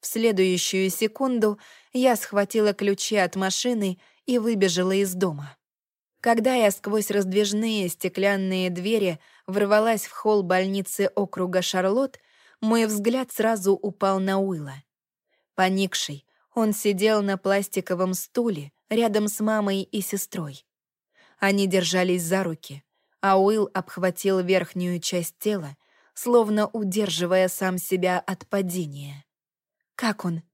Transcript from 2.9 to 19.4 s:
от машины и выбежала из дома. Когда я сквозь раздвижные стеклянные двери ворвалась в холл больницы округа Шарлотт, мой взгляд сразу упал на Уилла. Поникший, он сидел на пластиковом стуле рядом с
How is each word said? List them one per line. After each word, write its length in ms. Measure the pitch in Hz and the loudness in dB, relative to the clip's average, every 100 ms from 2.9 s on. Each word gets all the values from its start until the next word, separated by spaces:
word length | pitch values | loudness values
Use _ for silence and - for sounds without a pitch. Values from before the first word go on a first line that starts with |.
| 196 - 208 | 0 0 2
от 180 | 180 | 0
машины 640 | 190 190 185 247 233 196 185 _ _ - | 0 -2 -2 -2 0 -2 -4 _ _ -2
и 120 | 247 | 0
выбежала 540 | 220 220 190 170 185 | 2 2 2 2 0
из 220 | 190 196 | 2 0
дома. 420 | 180 185 147 139 - _ _ _ _ _ _ | 0 -2 -2 -12 -16 _ _ _ _ _ _
Когда 340 | 233 233 233 | 2 2 2
я 160 | 254 214 | 4 2
сквозь 400 | 190 - 214 208 | 2 -2 -2 0
раздвижные 800 | 202 190 190 208 208 226 214 180 | -2 0 0 0 0 -2 -2 -2
стеклянные 800 | - 185 180 196 196 190 185 185 | -4 -6 0 0 0 0 -2 -2
двери 480 | 175 185 220 190 160 _ _ - | -4 -2 0 0 -4 _ _ -6
ворвалась 600 | 190 202 214 220 220 - | -2 4 4 4 0 -4
в 60 | |
холл 300 | - 214 208 | -4 0 2
больницы 680 | 180 185 190 196 190 - 196 | 2 0 0 -2 -6 -2 -2
округа 480 | - 196 - 180 185 | 0 -4 -4 -2 -2
Шарлотт, 580 | 180 190 185 220 269 - _ _ _ _ | 0 0 0 2 -2 -6 _ _ _ _
мой 260 | 220 233 220 | 0 2 2
взгляд 460 | 214 208 254 254 | 0 0 0 -4
сразу 400 | - 220 220 190 | -2 0 2 0
упал 480 | 196 208 190 196 190 | 0 0 -2 0 0
на 200 | 190 196 | 0 0
Уилла. 440 | 196 175 143 135 _ _ _ _ _ _ _ | 0 -4 -8 -14 _ _ _ _ _ _ _
Поникший, 680 | - 185 190 196 - - 143 _ _ _ | 0 2 2 0 -2 -6 -10 _ _ _
он 180 | - 220 | -2 0
сидел 500 | 208 208 190 214 214 | 0 0 2 2 2
на 140 | 202 190 | 0 -2
пластиковом 800 | 196 196 196 - - 175 185 | 0 0 0 -6 -4 -2 -2
стуле 580 | 185 - - 233 170 143 _ _ | -2 -4 -2 -2 -4 -8 _ _
рядом 400 | 226 233 208 208 | 0 2 2 -2
с 120 | - | -2